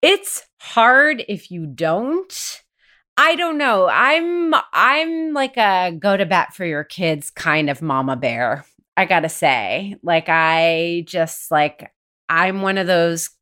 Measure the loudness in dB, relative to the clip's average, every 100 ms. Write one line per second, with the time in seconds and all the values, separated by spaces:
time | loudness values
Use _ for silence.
0 | 2 2 -2 -12 -14 _ -4 2 6 6
1 | 4 0 -6 -10 -10 -12 -10 -4 -2 -2
2 | -2 -4 -6 -12 -12 -14 _ _ _ _
3 | _ 2 2 2 -2 0 2 2 4 4
4 | 4 2 0 -2 0 0 0 2 2 2
5 | 0 -4 -4 -2 -2 0 2 2 0 -2
6 | 0 0 2 0 0 -4 -6 -6 -8 -4
7 | -2 -2 -6 -6 -2 0 0 -2 -2 -2
8 | -2 -2 -2 -2 -2 -4 -8 _ _ -2
9 | 0 0 0 -2 0 0 -2 -4 -6 -8
10 | -2 -2 0 2 2 2 2 0 -2 -4
11 | -6 -4 -4 -6 -2 0 0 -4 -20 _
12 | _ _ -4 0 0 0 -2 -2 0 2
13 | 2 -2 -8 _